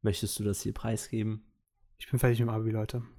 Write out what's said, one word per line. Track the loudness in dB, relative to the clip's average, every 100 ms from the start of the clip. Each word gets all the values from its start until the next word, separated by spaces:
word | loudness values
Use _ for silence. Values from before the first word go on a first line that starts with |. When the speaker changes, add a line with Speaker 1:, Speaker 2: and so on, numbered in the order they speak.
Speaker 1:
Möchtest | 2 0 -2 -2
du |
das | -2 0
hier | -4 -4
preisgeben? | -4 -4 -4 -2 -2 -4 -8 _ _ _ _ _
Speaker 2:
Ich | -2
bin | 4
fertig | 4 4
mit | 2
dem |
Abi, | 2 0
Leute. | 0 -2 -4 -8